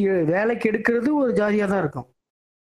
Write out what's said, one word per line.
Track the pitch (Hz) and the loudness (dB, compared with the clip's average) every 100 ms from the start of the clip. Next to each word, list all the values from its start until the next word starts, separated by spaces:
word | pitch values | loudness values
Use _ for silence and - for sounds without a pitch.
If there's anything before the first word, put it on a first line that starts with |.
எ-, | 196 185 156 | 0 2 0
வேலைக்கு | 180 220 240 220 | 0 0 0 -2
எடுக்கிறது | 220 240 240 240 | 0 0 0 0
ஒரு | 294 254 | 0 0
ஜாதியா | 196 208 208 196 | 2 0 0 0
தான் | 196 | 0
இருக்கும். | 156 135 - _ _ _ _ _ | -2 -6 -14 _ _ _ _ _